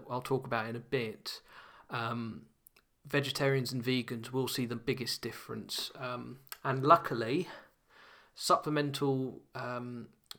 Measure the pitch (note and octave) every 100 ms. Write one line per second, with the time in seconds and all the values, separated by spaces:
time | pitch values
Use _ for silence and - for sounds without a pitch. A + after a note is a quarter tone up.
0 | - B2 - C3 C3+ A#2 A2 A2+ A2 C3
1 | A2 G#2 - - - - - - - A#2+
2 | A#2 A#2+ A2+ - - _ _ - _ _
3 | - C#3+ C3+ - C3+ C3+ B2 C3 A#2+ B2+
4 | A2+ A#2 A2 C3 B2 - A#2+ A#2 - C3
5 | A2+ - A#2 - - A2+ - - - -
6 | B2+ B2 A#2+ B2+ - - C#3 C3+ C#3 E3
7 | - A#2+ A2+ D3+ - - - _ _ -
8 | - - - - - F3+ D#3 D3+ D3 C#3
9 | C#3+ C3 C3 F2 - C3 B2 B2 B2 A#2+
10 | A2+ _ -